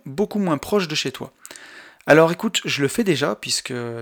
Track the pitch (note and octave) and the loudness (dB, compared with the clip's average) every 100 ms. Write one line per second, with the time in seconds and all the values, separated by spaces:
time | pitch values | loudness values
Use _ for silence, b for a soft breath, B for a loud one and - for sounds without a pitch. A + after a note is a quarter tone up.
0 | - C#3 G#3 G#3 F#3 C#3+ - G#3 E3+ D3+ | -6 -2 -2 0 0 0 0 0 0 -2
1 | C#3 - B2 - B B B B B B | -4 -6 -10 -14 B B B B B B
2 | - D3+ E3 E3+ A3 - D#3 C3+ C3+ - | 6 8 6 2 -4 -4 -4 -2 -2 0
3 | G3+ C#3 D3 G#3 - - - B2 A#2+ A#2 | 0 0 -2 -4 -6 -6 -6 -8 -6 -10